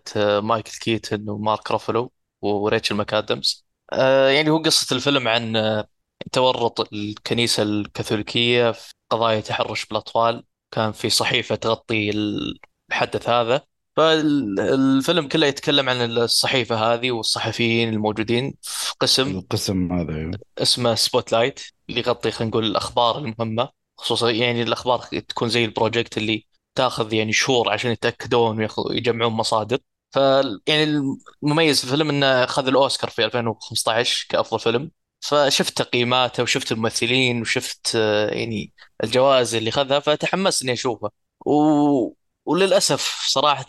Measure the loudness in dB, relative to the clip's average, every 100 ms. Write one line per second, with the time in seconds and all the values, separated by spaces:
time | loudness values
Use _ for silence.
0 | -4 0 2 2 2 -2 -2 -8 -2 -2
1 | -2 -6 -6 -4 -2 -2 -2 -4 -2 -2
2 | -4 -10 _ _ -2 0 0 0 0 -4
3 | 0 -2 0 -2 -2 -6 _ _ _ 0
4 | 4 4 4 4 2 2 2 0 0 -2
5 | 0 0 2 0 0 0 0 -2 -4 _
6 | _ _ -4 2 2 2 0 -2 -4 -6
7 | -8 -10 -4 0 0 0 0 -2 -6 -8
8 | -4 -4 -2 0 2 4 2 0 -10 -20
9 | _ 0 0 0 -2 -4 -4 -6 -6 -6
10 | -4 0 0 -2 -8 _ _ -2 -2 -2
11 | -2 0 0 -2 -2 -4 -2 -2 -2 -2
12 | -2 -2 -2 -4 -6 -8 -16 _ _ -4
13 | -2 -2 0 0 2 -2 -4 _ _ 2
14 | 4 4 2 0 0 0 2 2 4 2
15 | 2 0 0 2 0 0 0 0 0 0
16 | 0 0 0 0 0 0 0 0 2 0
17 | 0 -2 -2 -4 -4 0 0 2 0 0
18 | -2 -2 -2 -2 -2 -8 -10 -8 -8 -2
19 | 0 2 0 -2 -4 -4 -2 0 0 -2
20 | -4 -6 -6 -8 -12 -4 0 0 0 0
21 | 0 0 2 2 0 -2 -14 -18 -8 -4
22 | -2 -2 -2 -2 -2 0 0 -2 -2 0
23 | 0 0 -6 -6 -4 -2 -4 -8 _ -12
24 | -4 0 2 2 0 0 0 -2 0 -2
25 | -2 -8 -8 -4 0 0 0 0 0 0
26 | -2 -4 -2 -4 -6 _ _ -2 0 0
27 | -2 0 0 0 2 2 2 0 -2 -2
28 | -2 -4 0 2 2 0 -4 -4 -4 -2
29 | -2 0 -2 -2 0 -2 0 -4 -6 _
30 | _ 2 4 4 0 -4 0 2 2 0
31 | -2 -6 -10 _ 0 2 4 2 0 0
32 | 0 2 4 4 2 0 2 2 2 0
33 | -6 -2 -2 0 -2 -4 -8 -4 0 2
34 | 0 -2 -2 -2 0 -2 0 0 -2 -12
35 | _ _ 0 2 4 2 -2 -2 -2 0
36 | 2 2 0 0 -2 -2 -2 -2 -2 -2
37 | 0 2 2 0 -2 -2 -4 -8 -4 0
38 | 2 2 0 -2 -4 -6 -8 _ -20 -8
39 | -2 2 4 4 2 0 -2 -2 0 0
40 | 0 0 0 0 0 0 -2 -2 -2 -4
41 | -8 -12 _ _ 0 2 4 4 4 2
42 | 0 -6 _ _ -4 0 4 4 2 0
43 | -2 -4 -2 2 2 0